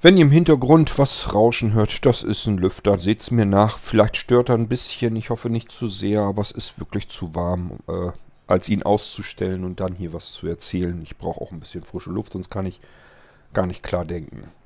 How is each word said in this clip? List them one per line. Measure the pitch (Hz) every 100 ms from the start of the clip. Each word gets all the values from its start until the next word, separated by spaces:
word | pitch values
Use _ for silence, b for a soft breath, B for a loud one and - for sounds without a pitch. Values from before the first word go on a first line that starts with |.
Wenn | 170 190
ihr | 151
im |
Hintergrund | 147 170 147 123 160 151 -
was | 139 - -
rauschen | 101 113 120 117
hört, | 110 107 -
das | 131 117
ist | - 104 -
ein | 98
Lüfter. | 92 - - 101
Seht's | 87 107 -
mir | 117 104
nach. | 98 107 -
Vielleicht | - 110 107 -
stört | - 123 123
er |
ein | 120 113
bisschen. | 123 - - 120 110
Ich | 107
hoffe | 117 120
nicht | 117 -
zu | - 117
sehr, | 98 101 104
aber | 101 98
es | 101
ist | - - -
wirklich | - 104 -
zu | - 87
warm, | 80 87 90 90 - -
äh, | 87 90 - - _ -
als | 92 -
ihn | 104
auszustellen | - 104 - - 101 - 95 92
und | 92 90
dann | 92
hier | 92 87
was | 82 -
zu | - 90
erzählen. | 82 - 92 90 87
Ich | 80 -
brauch | 85 82
auch | -
ein | 82
bisschen | - 90
frische | 78 90 -
Luft, | 92 110
sonst | 95 92
kann | 101 95
ich | - b b b b b b b
gar | - 92
nicht | 90
klar | - 90
denken. | 82 87 78 - - _